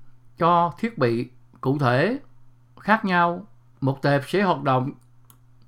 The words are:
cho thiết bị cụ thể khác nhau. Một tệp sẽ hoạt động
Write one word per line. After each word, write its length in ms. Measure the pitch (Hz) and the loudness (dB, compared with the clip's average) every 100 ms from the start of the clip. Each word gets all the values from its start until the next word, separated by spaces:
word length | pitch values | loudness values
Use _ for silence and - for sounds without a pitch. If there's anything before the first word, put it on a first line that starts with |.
| - - - - | -20 -20 -16 -2
cho 360 | 170 175 170 - | 2 2 0 -2
thiết 180 | 226 233 | -8 -2
bị 320 | 120 117 127 - - - | 0 0 -4 -12 -20 -6
cụ 160 | 131 143 | -2 0
thể 400 | 127 127 185 277 - - - - _ - | 2 2 0 -2 -10 -20 -20 -20 _ -8
khác 260 | - 226 196 | -2 0 0
nhau. 420 | 175 175 175 208 - - - | 0 0 -2 -12 -20 -20 -6
Một 200 | 135 135 | -4 0
tệp 200 | 143 143 131 | 0 0 0
sẽ 160 | 180 | 0
hoạt 200 | 190 147 | 0 0
động 280 | 143 131 135 - - - - - - - | 0 0 -2 -8 -18 -20 -20 -20 -20 -20